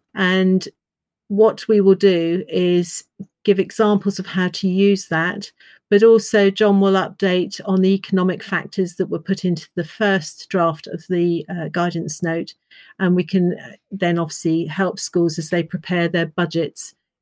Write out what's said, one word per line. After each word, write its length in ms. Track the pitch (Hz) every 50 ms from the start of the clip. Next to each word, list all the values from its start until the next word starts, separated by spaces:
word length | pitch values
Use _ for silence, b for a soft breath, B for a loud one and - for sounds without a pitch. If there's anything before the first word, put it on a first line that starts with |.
| _ _ -
And 520 | 196 190 180 185 190 185 185 190 185 - - - _ _ _ _ _ _ _ _ _ _
what 400 | - 202 202 214 208 202 - -
we 140 | - 220 208
will 140 | 190 196 190
do 500 | 180 196 196 180 170 165 165 170 185 -
is 560 | - 170 185 180 175 180 175 175 - - - - _ _ - 196 - _ _ -
give 160 | 208 190 190
examples 600 | - - - - 220 208 208 202 - 202 196 -
of 80 | 185
how 200 | - - 185 185
to 200 | 175 175 - 196
use 400 | 185 180 190 196 202 196 190 -
that, 440 | - 165 160 165 180 196 202 - - b b b b b b b _
but 140 | 208 202 226
also 460 | 226 226 220 - - - 208 196 196
John 300 | 196 - 214 202 196 196
will 140 | 196 196 196
update 640 | 190 175 - 190 - 202 185 180 185 175 196 - - -
on 160 | 196 190 190
the 120 | 185 190 196
economic 480 | 196 - - 190 185 180 185 170 -
factors 540 | - - 190 175 - - - 196 185 175 -
that 140 | - 180 196
were 100 | 170 165
put 240 | - - 196 190 -
into 240 | 180 170 156 - - _
the 80 | 180 160
first 640 | - - - 220 202 190 185 151 - - - - -
draft 380 | - 180 170 165 160 - -
of 180 | - 175 165 - -
the, 360 | 185 175 175 175 170 165 - -
uh, 180 | 180 170 156 156
guidance 540 | - 175 175 175 170 165 - - - - 175
note, 300 | 165 165 170 196 - - _ B B B B B B B -
and 160 | 190 180 180
we 80 | 180 170
can, 360 | - 196 185 180 180 - -
uh, 140 | - 123 - _ _ _
then 260 | 196 196 180 175 170
obviously 480 | 170 165 160 - - - 160 160 165 170
help 340 | 160 151 190 190 - - -
schools 380 | - - - 175 170 165 160
as 120 | 175 160 -
they 140 | 180 175 165
prepare 440 | - - 165 - - 185 175 170
their 200 | 165 175 170 165
budgets 640 | 160 - 180 175 170 - 165 156 - - - - - - _ _ _ _ _